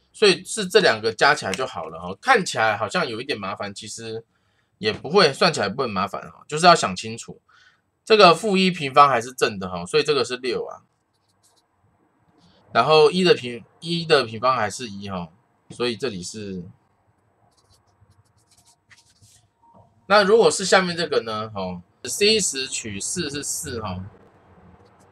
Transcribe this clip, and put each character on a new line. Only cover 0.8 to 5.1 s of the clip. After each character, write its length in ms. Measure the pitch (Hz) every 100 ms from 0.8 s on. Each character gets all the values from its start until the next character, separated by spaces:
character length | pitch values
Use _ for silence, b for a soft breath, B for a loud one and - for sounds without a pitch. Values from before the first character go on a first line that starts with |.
| 160 110
个 120 | -
加 220 | - 143
起 100 | 147
来 80 | 104
就 140 | 98 -
好 200 | 92 80
了 120 | 82
哈。 180 | 90 -
看 240 | 254 240
起 140 | 175 127
来 180 | 110 104
好 120 | 143
像 160 | 180
有 160 | 143 110
一 40 |
点 120 | 143 113
麻 200 | 98 104
烦， 180 | 101
其 140 | 101 110
实 360 | - 113 113 - _ _ _ _ -
也 140 | 107
不 180 | 98 131